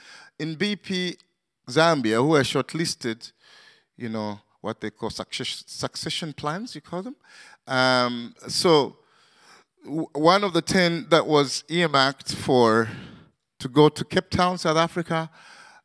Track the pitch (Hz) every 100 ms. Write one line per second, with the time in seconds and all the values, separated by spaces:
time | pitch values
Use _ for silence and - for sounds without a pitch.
0 | - - - - 156 151 208 208 - 185
1 | 180 - _ _ _ _ - 127 170 151
2 | 110 110 143 151 127 143 - 156 165 -
3 | 120 113 - _ _ - - _ _ _
4 | 117 110 107 101 _ _ 101 113 107 -
5 | 110 - 98 - 127 - - - 127 -
6 | - - 165 - 147 175 240 156 - 175
7 | 214 294 _ - - _ - 131 127 127
8 | 123 120 120 - 123 - 185 151 120 -
9 | _ _ _ _ _ - _ _ 311 160
10 | 151 143 156 196 208 170 - 196 175 170
11 | 160 160 110 147 135 - - 165 165 139
12 | 131 135 - - - 127 117 110 113 -
13 | - - _ _ _ _ 131 127 151 -
14 | - 185 - - 180 180 170 156 165 180
15 | 165 165 160 - - - - -